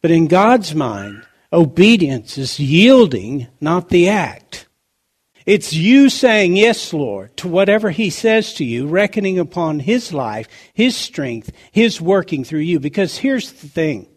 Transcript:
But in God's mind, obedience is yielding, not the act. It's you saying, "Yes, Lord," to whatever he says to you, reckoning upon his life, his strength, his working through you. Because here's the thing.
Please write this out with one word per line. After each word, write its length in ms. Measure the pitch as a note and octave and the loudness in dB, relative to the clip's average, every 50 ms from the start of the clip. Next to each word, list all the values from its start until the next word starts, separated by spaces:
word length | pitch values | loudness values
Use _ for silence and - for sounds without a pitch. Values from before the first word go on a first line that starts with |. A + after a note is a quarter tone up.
But 100 | - E3 | 2 2
in 160 | E3+ E3 E3 D3 | 2 4 4 4
God's 480 | E3 F#3 G3+ A3 B3 B3+ G3 E3 D3+ | 2 4 4 4 4 2 0 -4 -6
mind, 480 | D#3 C#3+ A#2+ G#2+ G2 G2 G2+ G2+ G#2+ - _ _ _ _ _ - | -6 -6 -6 -6 -8 -10 -12 -16 -18 -20 _ _ _ _ _ 2
obedience 840 | E3+ E3+ C#3 - - F#3 G#3+ A#3 G#3 F3 C#3 C3+ B2 G#2+ - - C#3 | 2 2 2 4 4 4 6 6 4 2 -2 -2 -6 -8 -12 -10 -10
is 220 | C3+ B2+ - - | -8 -8 -6 -6
yielding, 880 | D3 C3 D3 E3+ G3+ B3 C4+ B3+ A#3 F3 C3 G2+ F#2 G#2+ C3 C#3+ B2 - _ _ | -4 0 4 4 6 8 8 6 6 4 2 -6 -8 -6 -8 -10 -10 -12 _ _
not 280 | D3 D3+ E3+ F3+ E3+ _ | -4 -2 -2 -2 -2 _
the 200 | F3+ F3+ F3 F#3 | 2 2 2 2
act. 580 | G#3 G3+ E3+ - - - _ _ - - - _ _ _ _ _ _ _ _ _ _ _ _ _ _ _ _ | 2 -2 -4 -6 -8 -16 _ _ -20 -20 -20 _ _ _ _ _ _ _ _ _ _ _ _ _ _ _ _
It's 280 | - G3+ G#3 - - D#3 | 0 0 0 0 -4 -6
you 360 | D#3+ D#3+ G#3 B3+ C#4 C#4 C4+ | -2 2 4 6 6 6 4
saying, 460 | - - - B3 A3 G#3+ G3+ F3 F3+ | 2 2 2 2 4 4 2 2 2
"Yes, 380 | G3 G#3+ A#3 A3 - - - - | 4 4 2 2 0 -6 -8 -6
Lord," 420 | D#3 C#3+ A#2 G2+ G2 F#2+ A2 _ - | -6 -4 -4 -6 -8 -10 -14 _ -12
to 100 | - F3+ | -10 -4
whatever 420 | E3 F3+ G3 G3 G3+ A3 G#3+ G#3 | 0 0 2 2 2 0 0 -2
he 200 | E3 C#3+ A3+ F#3+ | -4 -2 -4 -4
says 420 | D3+ - - A3+ A3 A3 G#3+ - - | -4 -2 0 0 2 2 0 -4 -8
to 80 | - D#3 | -8 -6
you, 220 | A#2+ A#2 A#2+ C3 | -6 -4 -6 -6
reckoning 540 | D3 D#3+ F#3 G#3 G3+ - A3 G3 F#3+ F#3 F3+ | -2 0 0 0 0 -2 -4 -4 -2 -2 -4
upon 400 | E3+ D3 - F3+ E3+ D#3 D3+ D3+ | -4 -6 -6 -6 -4 -4 -4 -4
his 340 | C3 D3+ A3+ B3+ - - E3+ | -2 -2 -2 -2 -2 -6 -8
life, 340 | C#3+ C3 A2+ G#2 A2 A2+ - _ - - _ _ | -6 -6 -6 -8 -10 -12 -14 _ -20 -20 _ _
his 220 | - A3 B3+ - | 0 0 0 0
strength, 560 | - - - - - C#3+ B2+ A#2+ A2+ G#2+ - - _ _ _ | -4 -12 -12 -8 -8 -8 -6 -8 -10 -12 -14 -20 _ _ _
his 280 | _ G3+ A3+ A#3 - - | _ 0 0 0 0 -4
working 440 | E3 E3 G3 G3 E3+ - E3 C#3 B2 | -2 0 0 0 0 -2 -6 -8 -6
through 160 | - D#3+ D3+ | -6 -6 -6
you. 200 | D3+ E3+ F3 D#3 | -4 -2 -2 -2
Because 380 | C3 D3 C#3+ - G3 F3 - - | -4 -4 -4 -4 -4 -4 -4 -4
here's 340 | - C4+ C4+ B3 - - | -2 -2 -2 -2 -4 -8
the 160 | - _ - C#3+ | -16 _ -20 -12
thing. 400 | _ F3 D#3+ D#3 C#3 G#2 F#2 _ _ | _ -4 -4 -4 -4 -6 -10 _ _